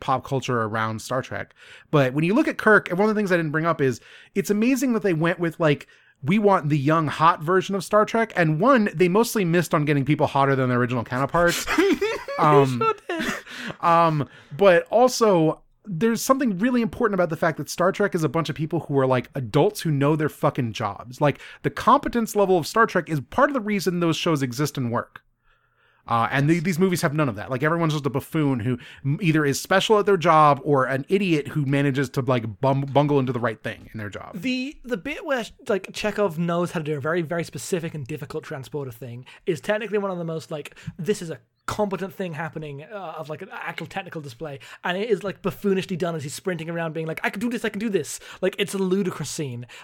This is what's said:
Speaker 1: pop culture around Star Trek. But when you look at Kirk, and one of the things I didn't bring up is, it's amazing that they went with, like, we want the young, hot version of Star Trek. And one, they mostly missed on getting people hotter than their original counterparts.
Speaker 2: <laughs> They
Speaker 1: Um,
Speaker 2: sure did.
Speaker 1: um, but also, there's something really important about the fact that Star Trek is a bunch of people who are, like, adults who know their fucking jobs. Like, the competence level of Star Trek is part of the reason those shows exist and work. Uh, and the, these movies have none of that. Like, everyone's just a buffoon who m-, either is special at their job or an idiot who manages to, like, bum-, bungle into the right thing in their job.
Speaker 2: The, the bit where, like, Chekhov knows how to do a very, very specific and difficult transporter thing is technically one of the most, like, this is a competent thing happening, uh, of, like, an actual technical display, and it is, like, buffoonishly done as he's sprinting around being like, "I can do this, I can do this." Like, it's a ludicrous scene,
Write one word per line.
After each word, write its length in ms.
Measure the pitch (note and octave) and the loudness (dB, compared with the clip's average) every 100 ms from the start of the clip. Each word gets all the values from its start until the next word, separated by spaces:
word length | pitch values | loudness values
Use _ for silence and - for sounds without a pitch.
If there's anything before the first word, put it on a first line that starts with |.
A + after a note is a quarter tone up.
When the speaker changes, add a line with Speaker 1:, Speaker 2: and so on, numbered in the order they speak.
Speaker 1:
pop 240 | - D#3 | -4 -4
culture 380 | - C#3 B2 B2 | -2 -6 -2 -2
around 380 | A2 A2 A2 A2 | -2 -2 -4 -4
Star 180 | - B2+ | -6 -6
Trek. 320 | B2 G2+ G2+ _ - - - | -6 -10 -12 _ -20 -20 0
But 240 | D3+ C3 | 2 2
when 100 | C3+ | 2
you 100 | E3 | 2
look 140 | A3 D#4 | 2 2
at 80 | - | 0
Kirk, 300 | - G#3 - | 4 4 4
and 100 | F3 | 0
one 100 | G#3+ | 2
of 60 | |
the 40 | G#3+ | 2
things 120 | G3+ | 2
I 60 | F3+ | 0
didn't 160 | D#3+ | 0
bring 140 | D3+ E3 | 0 0
up 140 | D#3+ | 2
is, 200 | C3+ A#2 - - - | 0 0 -8 -20 -8
it's 160 | - - | -4 0
amazing 440 | G#3 A#3 C4+ C4 | 2 2 2 2
that 80 | A3+ | 0
they 100 | G3 | 0
went 260 | E3 E3 F3+ | 2 0 0
with, 220 | E3+ D#3+ | -2 2
like, 260 | D#3+ D3 - _ _ _ | 2 2 -2 _ _ _
we 160 | C3 G3+ | 0 2
want 320 | G3+ F#3+ D3+ | 4 4 2
the 80 | D3+ | 0
young, 280 | C3+ E3 D3+ | 2 2 2
hot 360 | - D#3 F3+ | 4 4 4
version 320 | D#3 F#3 F3 | 2 0 0
of 100 | G3 | -4
Star 220 | - G#3+ G#3 | 2 2 2
Trek. 260 | A3+ A3+ | 0 -2
And 240 | - E3 D#3 | 0 2 2
one, 300 | A3+ C4+ G#3 | 4 4 4
they 140 | D#3 F3+ | 2 2
mostly 360 | F#3+ A#3 A3+ | 4 2 2
missed 300 | F3+ E3+ D#3+ | 2 2 2
on 100 | E3+ | 0
getting 220 | D3 C#3+ C3+ | 2 0 2
people 200 | D3+ C#3+ | 2 2
hotter 300 | C#3 C#3 C3+ | 2 2 2
than 140 | C3 | 2
their 80 | B2 | 2
original 260 | B2 B2 | 0 -2
counterparts. 640 | A2+ B2+ C3+ E3+ F3 E3+ - | -4 -4 0 2 2 2 -2
Speaker 2:
<laughs> 60 | - | 2
They 680 | G4 E4+ G#4 A#4 - C#5 | 2 2 -2 -4 -6 0
Speaker 1:
Um, 360 | D#3+ D3 C3+ B2 | 4 6 4 2
Speaker 2:
sure 160 | D3+ C#3+ - | -2 -2 -6
did. 240 | E4+ - - - C4 A#3+ - | -6 -6 -8 -12 -14 -12 -2
Speaker 1:
um, 480 | F3 E3+ E3 D#3 C3 - - C#3+ | 2 4 4 2 -4 -10 -12 4
but 300 | G3 F3 E3+ | 6 6 4
also, 720 | A3 B3+ B3 A3+ F#3 D#3+ - _ _ | 2 4 4 4 4 4 0 _ _
there's 360 | - E3 A3+ A3+ | -10 -2 0 0
something 360 | - C4+ C4+ F3+ | 0 2 2 0
really 240 | A#3+ B3 | 0 0
important 320 | A3 - A#3 | -2 -2 -2
about 160 | G3 F3 | 0 0
the 60 | D#3 | 0
fact 220 | E3+ D3+ | -2 -2
that 120 | C#3+ | -6
Star 220 | - F3+ | -2 0
Trek 220 | F3+ G3+ | 2 0
is 100 | F3+ | 0
a 40 | D#3 | -2
bunch 200 | E3 D#3+ | -2 -4
of 80 | D3+ | -4
people 240 | D#3 E3+ | -4 -4
who 180 | - C#3 | 0 2
are, 80 | C3 | 4
like, 240 | B2+ A#2+ | 2 0
adults 480 | - B2 C#3+ F3+ G#3 | -6 -2 2 2 2
who 80 | E3 | -2
know 260 | C#3+ C#3 D#3+ | 0 2 2
their 120 | D#3 | 0
fucking 440 | - D3+ - A#2+ | 0 -2 0 -4
jobs. 480 | G#2 G#2+ G2+ A2+ B2+ | -4 -6 -6 -12 -2
Like, 200 | D3 C3+ - - | 0 0 -8 -8
the 80 | C#3+ | -8
competence 640 | - - C4+ D4 A#3+ A3+ | -2 4 4 4 -2 -2
level 240 | G#3 G3 F#3 | 2 4 2
of 80 | C#3+ | 2
Star 200 | A3 A3 | 2 2
Trek 220 | F#3+ D3 | 2 -2
is 120 | D#3 | -4
part 300 | B2 - C#4+ | -4 0 2
of 40 | |
the 60 | C#4 | 2
reason 400 | G#3 G#3 F#3 F3 | -2 -2 0 0
those 160 | E3+ D#3 | 0 0
shows 260 | F3+ D#3 | 0 0
exist 340 | C3 A#2 D3 - | -2 -2 -4 -2
and 140 | A#2+ | -2
work. 320 | A2+ - - _ _ _ _ _ _ _ _ - | -2 -6 -12 _ _ _ _ _ _ _ _ -4
Uh, 200 | A#2 A#2 | 0 0
and 180 | C3+ C#3+ | 2 2
the, 120 | E3+ | 2
these 180 | D#3+ E3 | 0 0
movies 240 | F#3+ F3 | 2 2
have 120 | E3+ | 0
none 140 | D3 D3 | 0 -2
of 60 | |
that. 160 | G#2 F#2 | -2 -6
Like, 140 | B2+ | -2
everyone's 280 | D3+ E3+ E3 | 0 0 0
just 120 | D3+ C#3 | 0 -2
a 40 | |
buffoon 500 | B2 - E3 D3 C3 | -4 -4 -2 0 0
who 180 | G#2+ B2 - - | -2 -4 -6 -8
m-, 140 | C3+ E3+ | -4 -2
either 240 | F#3+ D#3 | 2 2
is 160 | D3 C3 | 2 -2
special 380 | - F#3+ F#3 G#3+ | 0 0 4 2
at 80 | G#3 | 4
their 100 | G3 | 2
job 440 | E3 D#3 D3+ C3+ | 6 6 6 4
or 220 | D#3 C#3 | 2 2
an 200 | B2+ C3+ C#3 | 2 -2 0
idiot 400 | G3 G3 D#3+ C#3 | 0 2 0 0
who 160 | D#3 | -2
manages 440 | C#3 C#3+ C#3+ C3+ C3 | 0 2 2 2 -2
to, 100 | - | -2
like, 400 | B2+ B2+ A#2 G#2 | 0 0 0 -2
bum-, 220 | C3 C#3 | 0 0
bungle 360 | C#3+ C3+ D3 C#3+ | 2 2 4 2
into 140 | B2+ | 0
the 80 | A#2+ | -2
right 200 | A#2 A2 | -2 -4
thing 280 | A#2+ G#2+ G#2 | -8 -10 -12
in 60 | A2+ | -10
their 100 | G#2 | -10
job. 260 | F#2 - F#3+ | -10 -14 -10
Speaker 2:
The, 380 | B3 B3+ C4 D#4 | -6 -4 -6 -10
the 120 | B3 A#3 | -8 -8
bit 280 | G#3+ D4+ | -6 -8
where, 200 | D#4+ C4+ G#3+ - - | -4 -4 -4 -10 -4
like, 200 | G3 - | -4 -4
Chekhov 460 | - G#3+ G3+ G3+ D#3 | -6 -4 0 -2 0
knows 320 | E3+ E3+ F3 | -2 0 -2
how 80 | F3+ | -4
to 40 | |
do 120 | D3+ D3+ | -4 -4
a 40 | |
very, 220 | C#3 F3 | -2 -2
very 200 | D#3+ E3+ | -2 -4
specific 500 | E3 D3 - F#3 D#3+ | -6 -10 -6 -6 -6
and 140 | D#3+ C3+ | -10 -10
difficult 380 | D3+ D3 D#3 | -10 -10 -10
transporter 480 | - D3 C3 D3+ C3+ | -10 -12 -10 -10 -10
thing 320 | A#2 C3 A#2+ B2+ - - | -12 -14 -14 -18 -12 -6
is 140 | E3+ | -4
technically 380 | - G#3+ A3 G#3 | -2 -4 -2 -4
one 140 | G3 | -4
of 60 | F3+ | -6
the 60 | |
most, 280 | E3 D#3+ - | -6 -8 -8
like, 240 | D#3 D3 - - - | -12 -12 -14 -14 -8
this 260 | E3+ G#3 | -4 -4
is 80 | E3+ | -4
a 100 | D3 _ _ - | -12 _ _ -8
competent 480 | - G#3 F#3 F#3+ | -2 -2 -2 -8
thing 200 | - F#3 | -8 -8
happening, 500 | D#3 E3 D#3+ D#3 C#3 | -6 -8 -8 -10 -12
uh, 300 | D#3 G#3+ F3+ D#3+ | -14 -12 -12 -10
of, 100 | D3+ | -10
like, 140 | D3+ | -10
an 60 | F#3+ | -12
actual 380 | A#3+ - E3 E3 | -12 -10 -10 -8
technical 320 | - F3+ E3 | -10 -10 -12
display, 400 | C#3+ A#2+ D#3+ C#3 - - | -14 -12 -12 -12 -18 -10
and 120 | - F3+ | -6 -4
it 140 | A3+ | 0
is, 140 | F#3+ | -2
like, 180 | G3+ - | -2 -6
buffoonishly 540 | F#3 - G3+ F#3+ - F3 | -6 -4 0 0 -2 -4
done 180 | F3 | -4
as 80 | E3 | -4
he's 100 | D3+ | -8
sprinting 360 | - - F3 D#3+ | -8 -6 -6 -6
around 220 | E3+ E3 | -6 -6
being 160 | D#3+ D#3+ | -6 -6
like, 100 | D#3+ | -4
"I 60 | A#3+ | -6
can 100 | G3 | -4
do 100 | A#3+ | -4
this, 140 | A#3 | -4
I 60 | A3+ | -4
can 100 | G3+ | -4
do 80 | A3+ | -2
this." 320 | F#3+ C3+ - - - | -2 -4 -10 -14 -4
Like, 140 | F#3 - | -2 -2
it's 140 | G3+ | -4
a 40 | G3 | -2
ludicrous 500 | F#3+ F#3+ F#3 - D3 | 0 0 0 -4 -8
scene, 380 | - D3 A#2+ A#2+ - | -8 -8 -8 -14 -16